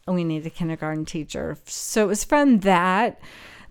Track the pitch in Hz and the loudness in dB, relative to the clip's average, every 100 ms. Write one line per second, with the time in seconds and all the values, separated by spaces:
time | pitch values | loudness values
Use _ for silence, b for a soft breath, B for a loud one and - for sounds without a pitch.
0 | - 180 165 156 160 - 165 160 156 156 | -4 -2 -2 -4 -6 -6 -6 -4 -6 -6
1 | 156 165 147 - 156 151 - - - 220 | -6 -8 -8 -8 -8 -10 -12 -12 -4 0
2 | 202 214 - 294 285 220 196 175 185 190 | 0 0 0 4 6 4 4 4 4 2
3 | 233 - B B B B B | 0 -4 B B B B B